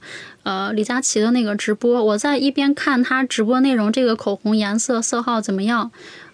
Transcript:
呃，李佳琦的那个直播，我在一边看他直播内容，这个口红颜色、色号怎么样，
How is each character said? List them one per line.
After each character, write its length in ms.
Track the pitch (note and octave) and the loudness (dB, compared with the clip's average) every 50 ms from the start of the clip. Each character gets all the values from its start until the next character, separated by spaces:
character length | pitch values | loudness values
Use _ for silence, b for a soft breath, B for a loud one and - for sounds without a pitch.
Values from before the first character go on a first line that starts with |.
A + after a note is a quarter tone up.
| B B B B B B B B | B B B B B B B B
呃， 300 | - G#3+ F#3+ F#3+ G3 G3+ | -6 -6 -4 -4 -4 -2
李 100 | A3 G#3+ | -2 -2
佳 200 | G#3+ - B3 C4 | -2 -2 -2 -2
琦 180 | B3+ - - G#3+ | -2 0 0 2
的 100 | G#3+ A3+ | 2 2
那 100 | B3 B3 | 2 2
个 120 | A3+ G#3 G#3 | 2 0 -2
直 200 | G#3 - G#3+ G#3+ | -2 -2 -2 -2
播， 280 | - - A#3+ A#3+ B3 | 0 2 2 2 4
我 140 | A3 G#3+ G#3 | 2 2 2
在 220 | G#3+ - D4 C#4+ B3 | 2 0 0 0 2
一 120 | C4+ C#4 | 0 0
边 240 | C4+ C#4+ C#4 C#4+ C#4+ | 0 2 2 2 2
看 280 | - - D4+ C4+ A#3+ | 2 0 0 2 2
他 200 | B3 - C4 C4 | 2 2 0 0
直 220 | C4 B3 - A3+ G#3+ | 0 0 0 0 0
播 160 | G#3+ B3 B3+ | 2 2 4
内 140 | C4+ C#4 B3+ | 4 2 2
容， 180 | A3+ G#3 G#3+ | 2 2 2
这 100 | A3 C4 | 2 2
个 140 | B3+ A#3 A3+ | 2 2 0
口 180 | A3+ - G#3+ G3+ | 0 -2 -4 -4
红 220 | - - G#3 A3 | -2 -2 0 0
颜 220 | G#3+ G#3 G3+ G#3 A3+ | 0 0 0 -2 -2
色、 240 | - - A#3+ A3+ | -2 -2 -2 -2
色 180 | A3+ - B3+ A#3 | -2 -2 -2 -2
号 180 | A#3 B3 A#3 A3 | -2 -2 -2 -2
怎 140 | G#3+ - | -2 -2
么 120 | G3 F#3+ G3 | -4 -2 -2
样， 260 | A3 A#3+ A#3 - A#3 B B B B B B B B | 0 0 -2 -2 -4 B B B B B B B B